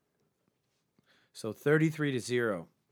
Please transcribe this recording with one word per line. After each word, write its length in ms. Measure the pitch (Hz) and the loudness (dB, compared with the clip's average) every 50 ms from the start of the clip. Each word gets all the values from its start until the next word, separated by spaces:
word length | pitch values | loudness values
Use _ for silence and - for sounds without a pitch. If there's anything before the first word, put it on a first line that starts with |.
| _ _ _ _ _ _ _ _ _ _ _ _ _ _ _ _ _ _ _ _ _ _ _ _ _ _ - | _ _ _ _ _ _ _ _ _ _ _ _ _ _ _ _ _ _ _ _ _ _ _ _ _ _ -18
So 200 | - - 110 101 | -12 -10 -10 -8
thirty-three 580 | - - 143 151 156 156 160 156 151 151 143 131 | -4 0 2 4 4 4 2 0 0 -4 -2 -2
to 80 | 120 | -4
zero 480 | 101 117 123 120 120 113 98 87 82 - _ _ _ _ | -4 -2 -2 0 0 0 -2 -4 -6 -12 _ _ _ _